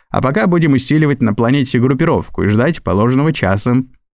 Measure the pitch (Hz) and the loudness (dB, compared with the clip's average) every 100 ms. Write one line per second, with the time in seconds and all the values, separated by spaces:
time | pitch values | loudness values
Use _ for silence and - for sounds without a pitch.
0 | - - 127 170 214 175 160 131 131 151 | -6 -2 0 0 0 2 2 0 0 0
1 | 151 139 117 104 117 139 127 113 123 131 | 0 0 -2 0 0 0 0 0 0 0
2 | 165 110 80 - 92 104 135 160 - 90 | 0 0 -4 -4 0 2 0 -2 -2 0
3 | 117 131 147 143 92 98 123 127 131 - | 0 0 0 -2 -2 -2 0 -2 -2 -12
4 | _ | _